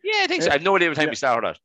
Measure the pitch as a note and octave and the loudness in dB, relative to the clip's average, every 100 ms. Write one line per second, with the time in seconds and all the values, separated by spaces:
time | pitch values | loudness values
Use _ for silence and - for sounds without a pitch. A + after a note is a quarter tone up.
0 | G4 G#4+ F#4 F4 E3 C#3+ F3+ G3 E3+ D3+ | -4 -2 0 0 0 2 2 2 2 0
1 | D3+ - C3+ A#2 G2 D2+ | -2 0 0 0 -2 -6